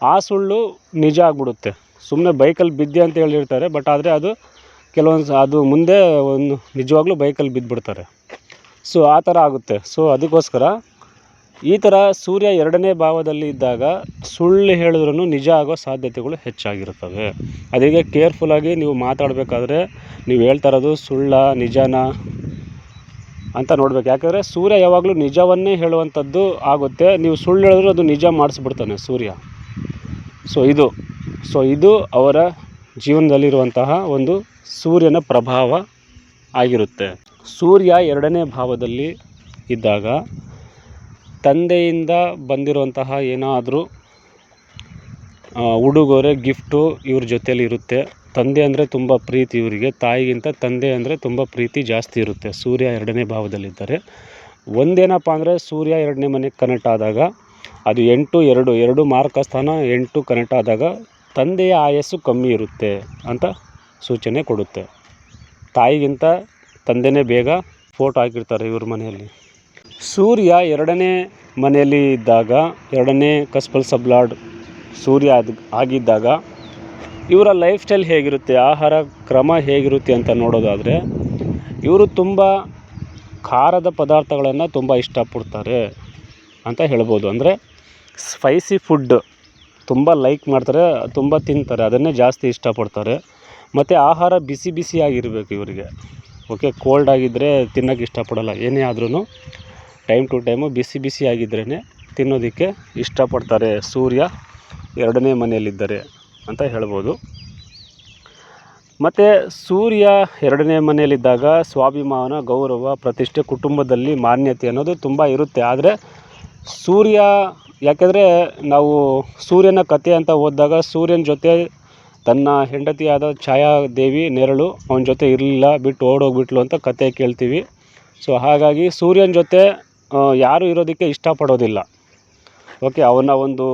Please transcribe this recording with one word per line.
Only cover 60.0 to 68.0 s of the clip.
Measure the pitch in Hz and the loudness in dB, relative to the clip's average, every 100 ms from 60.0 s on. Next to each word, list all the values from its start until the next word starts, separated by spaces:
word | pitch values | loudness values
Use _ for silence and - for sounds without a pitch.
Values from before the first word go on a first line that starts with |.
| 123 151 | -4 -6
ಕನೆಕ್ಟ್ | 127 120 117 | -4 -4 -2
ಆದಾಗ | 127 113 110 165 208 226 _ _ | -2 -2 -2 -4 -6 -14 _ _
ತಂದೆಯ | - 143 185 185 | -4 -2 0 2
ಆಯಸ್ಸು | 175 147 147 - 185 | 2 2 0 -4 -6
ಕಮ್ಮಿ | - 123 127 | -2 0 0
ಇರುತ್ತೆ | 107 107 - 107 98 107 - | -2 -4 -6 -6 -6 -10 -16
ಅಂತ | 123 120 180 190 _ _ _ _ | -12 -6 -6 -6 _ _ _ _
ಸೂಚನೆ | - 117 117 131 | -8 -8 -4 -6
ಕೊಡುತ್ತೆ. | 147 107 98 - 92 _ _ _ _ - - _ - | -4 -6 -8 -12 -16 _ _ _ _ -20 -20 _ -6
ತಾಯಿಗಿಂತ | 127 120 151 143 135 160 180 214 _ _ _ - | 0 2 2 -2 0 0 0 -4 _ _ _ -4
ತಂದೆನೇ | 123 131 143 | 0 2 2
ಬೇಗ | 123 123 123 175 - _ _ | 2 0 0 -2 -6 _ _
ಫೋಟೋ | - | -4